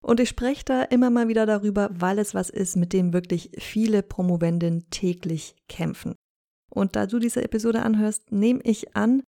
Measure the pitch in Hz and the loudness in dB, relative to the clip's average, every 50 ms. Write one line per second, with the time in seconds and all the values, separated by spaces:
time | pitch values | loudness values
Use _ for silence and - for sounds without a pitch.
0 | - - 240 233 247 - - - 240 247 285 - - - 262 254 262 - 247 247 | 2 2 2 2 2 0 0 -4 -2 -2 -4 -4 -2 -2 0 0 0 2 2 4
1 | 254 247 240 240 233 226 226 220 220 214 214 202 202 208 196 208 202 202 190 175 | 4 4 4 2 2 2 2 2 2 2 2 0 0 0 0 0 -2 -2 -2 -2
2 | 175 185 196 208 208 202 - 190 185 - - - 190 - - 180 175 175 - 185 | -2 0 0 0 -2 -2 -2 -4 -4 -4 -4 -4 -4 -2 0 0 0 2 2 0
3 | 180 175 170 180 175 175 175 170 - - - - - - - 214 220 220 214 202 | 2 2 0 0 0 0 -4 -4 -4 -8 -16 -14 -14 -6 -2 0 2 2 2 2
4 | 196 - - - 180 180 175 170 170 170 170 170 175 170 165 165 - _ - - | 0 -2 -4 -2 0 0 2 2 2 0 0 0 0 0 -2 -2 -4 _ -8 -4
5 | - 180 175 175 - 165 165 156 - - _ _ _ - - - 165 160 - - | -2 -2 -2 -2 -4 -6 -6 -6 -6 -12 _ _ _ -18 -8 -6 -6 -6 -6 -6
6 | - - - _ _ _ _ _ _ _ _ _ _ _ - 202 202 190 - 214 | -10 -10 -10 _ _ _ _ _ _ _ _ _ _ _ -2 -2 -2 0 0 -2
7 | 208 196 220 240 226 233 - 247 - - - 220 214 233 226 226 226 226 220 214 | -2 0 0 0 0 0 0 -2 -2 -2 -2 0 0 0 0 2 2 2 2 2
8 | 214 214 214 - _ _ 214 196 208 233 247 262 - - 214 - - - _ 214 | 2 0 -2 -6 _ _ 0 2 4 4 2 2 2 0 0 0 -4 -6 _ 0
9 | 208 226 254 269 262 _ | 2 4 2 2 0 _